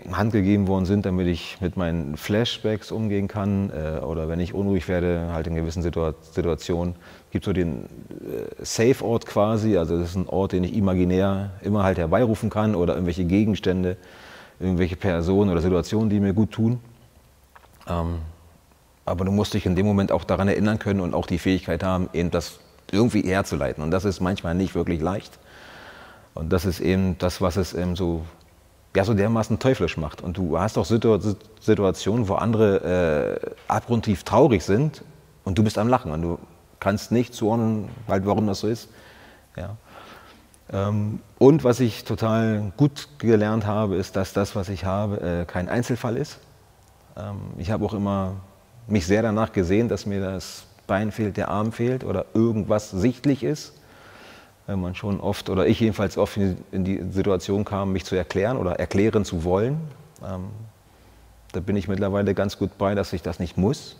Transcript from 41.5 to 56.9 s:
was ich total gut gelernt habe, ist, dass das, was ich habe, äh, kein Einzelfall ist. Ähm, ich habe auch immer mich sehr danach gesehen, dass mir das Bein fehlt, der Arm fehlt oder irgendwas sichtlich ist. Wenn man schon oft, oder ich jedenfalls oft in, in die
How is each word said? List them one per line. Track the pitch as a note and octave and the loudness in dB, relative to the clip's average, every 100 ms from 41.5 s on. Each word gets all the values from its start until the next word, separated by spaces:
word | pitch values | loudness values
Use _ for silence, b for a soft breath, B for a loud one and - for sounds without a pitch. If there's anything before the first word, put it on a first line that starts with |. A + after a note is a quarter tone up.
| D#3 | 8
was | B2+ A#2+ | 4 2
ich | B2 - | 0 -2
total | - G#2+ A2+ A2 A2+ G#2+ G#2 - | -6 -2 0 2 2 0 -4 0
gut | C#3+ - - - | 0 0 -16 -4
gelernt | A2 A2 G#2 A2+ G#2 | 4 6 4 0 0
habe, | G#2 G#2+ F#2 | 0 0 0
ist, | G2 G2+ | -2 -4
dass | F#2+ | -2
das, | - G2 G#2+ | -2 -2 -2
was | F#2+ | -6
ich | F#2+ | -4
habe, | F#2 G2 G#2 G2+ F2 F2 | -2 -2 -2 -2 -2 -4
äh, | |
kein | F2 F2+ F2+ | -4 -4 -2
Einzelfall | A2+ B2 B2 B2 A#2+ | -2 -2 -4 -2 -4
ist. | D3+ - - - _ _ - _ - - | -6 -10 -20 -20 _ _ -20 _ -20 -14
Ähm, | G2+ G2 G2 - | -12 -10 -12 -10
ich | F2 | -4
habe | G#2+ | -2
auch | G2+ | -2
immer | G#2+ G2+ G2 F#2+ G2 - - _ - - | -2 0 0 -2 -6 -14 -20 _ -20 -2
mich | G#2 E2 | 0 4
sehr | G#2 | 2
danach | A2+ G#2 A2 | 4 0 0
gesehen, | - F2 G2 A#2 | 0 2 2 2
dass | G2+ A2 | -2 -2
mir | G2 | -4
das | F#2+ F#2+ - - - - - | -4 -6 -10 -16 -20 -20 -2
Bein | G2 G#2+ | 0 0
fehlt, | G2 G#2+ F#2+ | -2 -4 -2
der | - | -2
Arm | G2 A2 | -2 -2
fehlt | A2+ A#2+ B2+ | -2 -2 -2
oder | G2 G2 - | -2 -4 -2
irgendwas | G#2+ A#2 A2 F#2+ G#2+ - | 2 2 2 0 0 0
sichtlich | F#2+ A2 B2 D3 C3+ | 0 0 2 0 0
ist. | C3 D3 - - B B B B B B B B - | -2 -4 -8 -20 B B B B B B B B -8
Wenn | G2 | -4
man | F2+ | -4
schon | F#2+ G#2 G2 | -6 -4 -2
oft, | F#2+ G2+ - | -2 -4 -2
oder | F#2+ F2+ | 2 2
ich | A#2 | 4
jedenfalls | A2 G2+ G2 - | 2 0 -2 0
oft | G2+ - | -2 0
in, | G2 F2+ - | -2 -2 -6
in | F#2+ | -4
die | F#2 | -2